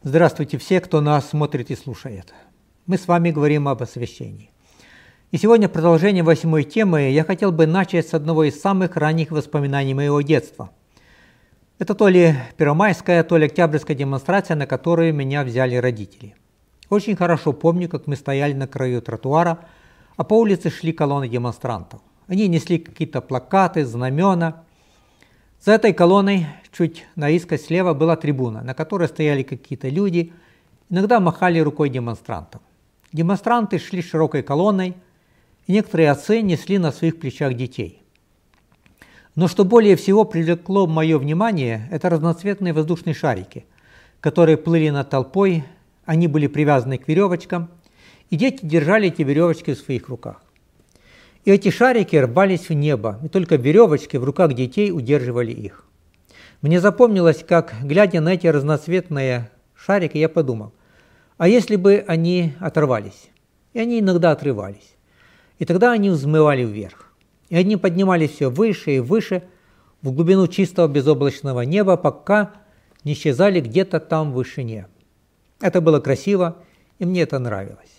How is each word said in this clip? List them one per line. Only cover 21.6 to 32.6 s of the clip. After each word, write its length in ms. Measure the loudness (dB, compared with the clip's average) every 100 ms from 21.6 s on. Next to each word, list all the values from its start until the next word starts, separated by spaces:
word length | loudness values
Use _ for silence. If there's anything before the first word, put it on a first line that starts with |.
| -8 -8 -10 -20 _ _ _
Они 220 | 0 2
несли 300 | 0 0 -4
какие-то 420 | -4 -10 -8 -8
плакаты, 640 | -6 -8 -2 0 0 0 -4
знамена. 800 | -4 -4 0 0 2 -2 -6 _ _ _ _ _ _ _ _ _ _
За 100 | 2
этой 200 | 4 4
колонной, 540 | 4 4 4 2 0 -2 -8 -20 -4
чуть 300 | -4 -4 -18 -6
наискось 520 | 0 0 -2 -8 -4
слева, 260 | -2 0
была 220 | 0 0 0
трибуна, 480 | -2 -2 -4 -6
на 100 | -10
которой 340 | -8 -6 -2 -4
стояли 360 | 0 -2 0
какие-то 460 | -4 -10 _ -10 -6
люди, 440 | -2 0 -2 -4 -10 _ _ _ _ _
иногда 300 | -2 2 2
махали 400 | 2 0 0 2
рукой 320 | 0 0 -4
демонстрантам. 680 | -2 -8 -10 -10 -14 -14 -20